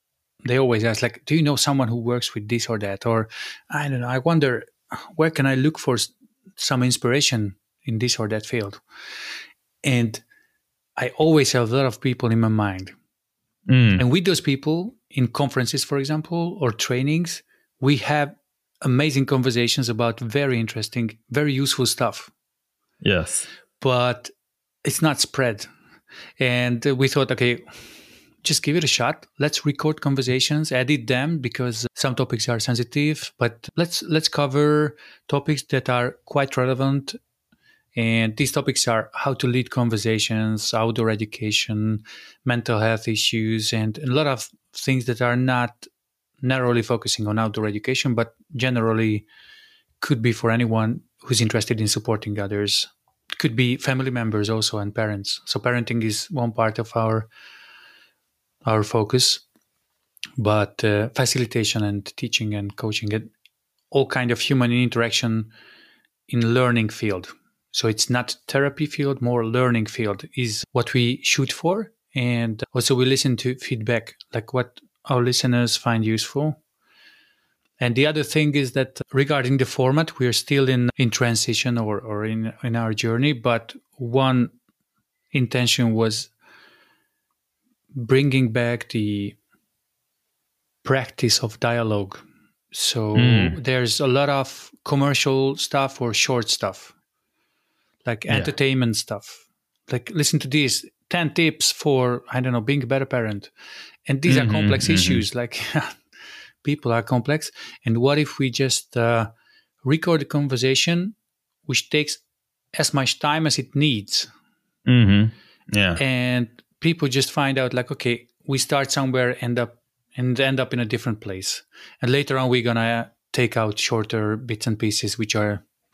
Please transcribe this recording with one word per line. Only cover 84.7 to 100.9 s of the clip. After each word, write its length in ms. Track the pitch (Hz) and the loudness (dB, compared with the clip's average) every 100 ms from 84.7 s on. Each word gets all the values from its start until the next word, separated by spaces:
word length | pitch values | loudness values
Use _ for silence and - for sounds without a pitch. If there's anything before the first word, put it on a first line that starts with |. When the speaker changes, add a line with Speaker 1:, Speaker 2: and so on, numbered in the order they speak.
| _ _ _ _ _ _ | _ _ _ _ _ _
Speaker 1:
intention 640 | 135 120 127 120 - 120 110 | -2 0 0 0 2 2 2
was 340 | 113 107 - _ _ - - _ _ _ _ _ _ _ _ _ _ _ _ 139 | 0 -2 -8 _ _ -20 -20 _ _ _ _ _ _ _ _ _ _ _ _ -8
bringing 560 | 113 135 143 131 123 | 2 4 4 2 2
back 380 | 120 120 120 - | 2 0 -2 -4
the 460 | 117 104 104 101 - _ _ _ _ _ _ _ _ _ _ _ _ _ _ | -2 -2 -2 -4 -10 _ _ _ _ _ _ _ _ _ _ _ _ _ _
practice 560 | - 135 117 - 120 - | -2 0 -2 -2 0 2
of 200 | 113 - | -2 -2
dialogue. 580 | 120 120 113 104 98 - - _ _ _ _ | 0 0 0 0 -4 -10 -20 _ _ _ _
So 440 | - - 117 107 107 | -4 -2 -2 0 4
Speaker 2:
Mm. 480 | 123 113 87 85 | 6 6 4 -2
Speaker 1:
there's 360 | 127 127 120 - | -2 0 0 0
a 80 | 139 | 2
lot 220 | 131 143 | 2 2
of 420 | 139 131 - - - | 0 -4 -8 -20 -14
commercial 720 | - 139 139 135 143 135 135 147 | -2 0 2 2 2 2 0 -2
stuff 460 | - 143 135 - | -2 0 -2 -2
or 120 | 120 | -4
short 360 | 107 - 127 107 | 0 0 0 0
stuff, 440 | - 101 - - _ _ _ _ _ _ _ _ _ _ _ - | -2 -4 -6 -16 _ _ _ _ _ _ _ _ _ _ _ -6
like 200 | 113 - | -6 -2
Speaker 2:
Yeah. 100 | 143 | -2
Speaker 1:
entertainment 600 | 120 - 135 131 120 107 | -2 0 2 2 2 0
stuff. 520 | - 104 - - _ _ _ _ - | -4 -8 -12 -20 _ _ _ _ -8
Like, 180 | 123 123 | -8 -4
"Listen 280 | 185 147 151 | -2 0 0
to 80 | 131 | 0
this, 380 | 147 135 - - | 0 2 0 -6